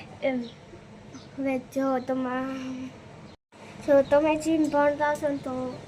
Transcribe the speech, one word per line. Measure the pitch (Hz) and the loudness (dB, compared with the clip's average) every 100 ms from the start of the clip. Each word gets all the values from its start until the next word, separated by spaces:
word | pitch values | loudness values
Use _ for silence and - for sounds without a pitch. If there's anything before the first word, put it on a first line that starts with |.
| - - | -14 -4
એમ. | 277 254 233 - - - - - - - - - | -2 0 -4 -10 -20 -20 -20 -20 -18 -18 -14 -4
હવે | 269 262 | -2 -2
જો | 254 269 269 262 | -2 -2 0 0
તમા-, | 254 262 254 254 262 262 262 262 262 - - - - - _ - - - - | 0 -2 -2 -2 -4 -6 -8 -8 -10 -12 -18 -18 -20 -20 _ -20 -20 -6 4
જો | 277 | 6
તમે | 269 285 311 311 | 6 4 4 2
જેમ | 311 320 | 2 2
ભણતા | 302 285 294 294 294 | 4 4 4 4 0
હશો | 302 302 | 0 -2
ને | 277 | -2
તો | 269 254 254 254 | -4 -6 -6 -8